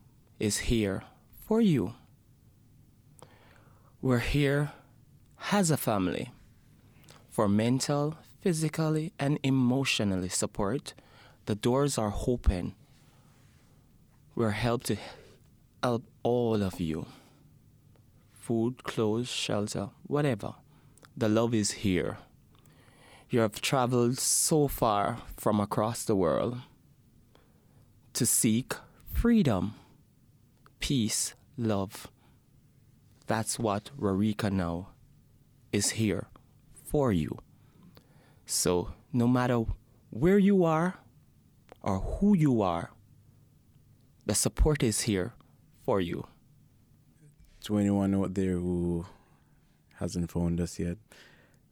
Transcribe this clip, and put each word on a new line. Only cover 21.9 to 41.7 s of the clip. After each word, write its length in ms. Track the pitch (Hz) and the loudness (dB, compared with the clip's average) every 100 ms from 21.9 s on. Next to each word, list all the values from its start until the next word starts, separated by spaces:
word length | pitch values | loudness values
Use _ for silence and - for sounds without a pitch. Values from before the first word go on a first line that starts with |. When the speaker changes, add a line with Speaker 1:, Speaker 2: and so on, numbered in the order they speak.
| 90 - - - - - - - - - - - - - | 0 0 -6 -14 -20 -20 -20 -20 -20 -20 -20 -20 -20 -4
Speaker 1:
You 120 | 123 | 0
have 200 | 110 - | 0 -2
traveled 560 | - 139 123 127 120 135 | -2 0 2 2 2 0
so 500 | - - - 160 143 | 0 0 2 2 2
far 520 | - 117 101 101 117 - - | 2 0 2 0 -4 -10 -6
from 220 | 117 104 | 0 2
across 440 | 101 - 107 113 | 0 0 -2 -2
the 120 | - 101 | 0 2
world 420 | 85 67 107 123 - - _ _ _ - _ - _ _ _ - - _ _ | 2 2 0 -4 -12 -20 _ _ _ -20 _ -20 _ _ _ -20 -20 _ _
to 120 | - 123 | -2 0
seek 480 | - 123 110 - - - - - | 2 2 2 0 -8 -14 -20 -8
freedom, 640 | - 233 233 151 95 95 - - - _ _ _ _ _ _ - - | 0 4 6 4 2 0 -6 -18 -20 _ _ _ _ _ _ -20 -8
peace, 560 | - 139 107 - - - _ - | -2 0 0 -2 -4 -8 _ -6
love. 500 | 113 101 98 - - - _ _ _ _ _ _ _ - _ _ - | -2 -2 -4 -8 -18 -20 _ _ _ _ _ _ _ -20 _ _ -4
That's 320 | 110 110 - | -2 -2 -2
what 320 | 113 101 - - | -2 -2 -4 -4
Rarikanau 880 | 104 95 107 104 107 95 87 85 98 - - - - - _ _ - | -2 2 0 0 -2 -2 -2 -4 -8 -18 -20 -20 -20 -20 _ _ -4
is 200 | 104 - | -2 0
here 340 | - 107 90 - - _ _ - | 0 0 -2 -6 -16 _ _ -20
for 380 | - - 151 131 | -20 -4 0 2
you. 260 | 90 73 - - - - - - - - - - - - | 2 0 -6 -12 -20 -20 -20 -20 -20 -20 -20 -20 -20 -8
So 460 | - - 90 - - - | -2 0 0 -2 -10 -6
no 140 | 127 120 | 0 2
matter 360 | 127 123 120 113 - _ _ _ | 2 2 0 -2 -6 _ _ _
where 300 | 107 160 202 | -2 2 4
you 240 | 196 196 | 4 4
are 320 | 165 156 175 - - _ _ _ _ _ _ | 4 2 -2 -4 -14 _ _ _ _ _ _